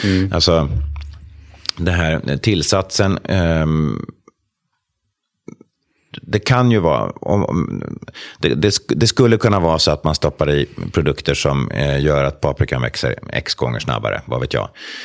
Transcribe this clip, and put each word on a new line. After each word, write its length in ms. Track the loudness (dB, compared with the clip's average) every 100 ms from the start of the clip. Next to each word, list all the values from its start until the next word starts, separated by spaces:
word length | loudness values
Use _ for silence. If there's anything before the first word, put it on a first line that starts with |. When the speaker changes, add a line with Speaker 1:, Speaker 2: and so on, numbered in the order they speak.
Speaker 1:
Mm. 280 | 0 0 0
Speaker 2:
Alltså, 360 | 2 4 4 2 -2 -4 -6 -12 -16 -20 -20 -20 -12 -10 -4
det 140 | -2
här 460 | 0 0 -2 -2 -2
tillsatsen, 840 | 0 0 2 0 0 0 0 0
ehm, 840 | 0 2 2 2 2 2 0 -2 -8 -16 _ _ _ _ _ _ _ _ _ _ _ _ -20 -20 _ _ _ _ _ -18
det 160 | -4 -2
kan 320 | 4 4 6
ju 80 | 4
vara, 320 | 4 2 -2
om, 340 | -4 -2 0
om, 380 | 2 0 -2 -6 -8 -10 -14 -18 -20 -4
det, 140 | 0
det 140 | 2 2
sk-, 240 | 0 -2 2
det 100 | 2
skulle 300 | 4 4 4
kunna 240 | 4 4
vara 180 | 2 2
så 120 | 2
att 140 | 0
man 100 | 0
stoppar 360 | 0 0 0 0
i 160 | 2 0 -6 -4
produkter 420 | 0 0 0 -2
som, 360 | 0 0 0 -2
eh, 300 | -2 0 0
gör 220 | 2 2
att 160 | 0 0
paprikan 420 | -2 0 -2 -2
växer 320 | -4 -4 -4 -6 -6
x 220 | -6 -6
gånger 240 | -4 -4 -4
snabbare, 420 | -4 -4 -4 -6
vad 160 | -6 -6
vet 140 | -4
jag. 140 | -4 -6 -10 -16 -16